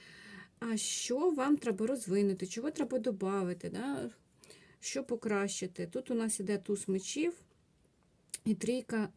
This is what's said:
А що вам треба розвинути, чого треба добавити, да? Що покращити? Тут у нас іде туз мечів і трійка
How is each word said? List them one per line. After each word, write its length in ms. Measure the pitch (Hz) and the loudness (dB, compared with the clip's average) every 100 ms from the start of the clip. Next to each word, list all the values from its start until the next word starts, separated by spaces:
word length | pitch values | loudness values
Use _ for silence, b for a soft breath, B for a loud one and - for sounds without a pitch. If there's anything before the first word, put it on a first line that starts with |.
| B B B 196 B - | B B B -18 B -8
А 180 | 233 220 | -2 0
що 540 | - - - 254 359 | 0 -2 0 2 4
вам 260 | 285 277 285 | 4 4 4
треба 300 | 240 196 220 | 2 0 0
розвинути, 600 | 269 - 196 202 190 185 | 0 2 4 4 2 -4
чого 240 | 226 285 | -4 -4
треба 280 | 302 277 254 | -2 0 0
добавити, 680 | 247 190 190 202 180 180 175 | 0 0 0 0 0 -2 -6
да? 400 | 185 269 277 233 - _ _ B B B B | -4 -2 -2 -4 -8 _ _ B B B B
Що 240 | - 269 | -6 -4
покращити? 840 | 254 226 220 202 196 - 180 180 175 | -2 -2 0 2 0 -2 -6 -4 -4
Тут 240 | 254 254 | -4 0
у 20 | |
нас 260 | 233 220 - | 0 2 0
іде 180 | 196 202 | 0 -2
туз 320 | - 202 - | 0 -2 0
мечів 440 | 190 - 285 339 - - _ _ _ _ _ _ _ _ - 220 | 0 0 0 0 -2 -10 _ _ _ _ _ _ _ _ -4 0
і 100 | 208 | 2
трійка 540 | 226 254 - 226 202 | 2 0 0 0 0